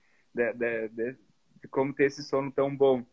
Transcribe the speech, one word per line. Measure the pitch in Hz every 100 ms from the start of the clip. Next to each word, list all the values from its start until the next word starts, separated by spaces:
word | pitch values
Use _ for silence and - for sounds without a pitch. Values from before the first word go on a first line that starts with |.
| _ _ _
de, | 117 117
de, | 120 117 113 110
de, | 113 120 135 _ _ _ -
de | -
como | 139 135
ter | 143
esse | 139 143
sono | 143 139 135
tão | 139 139 139
bom." | 135 127 117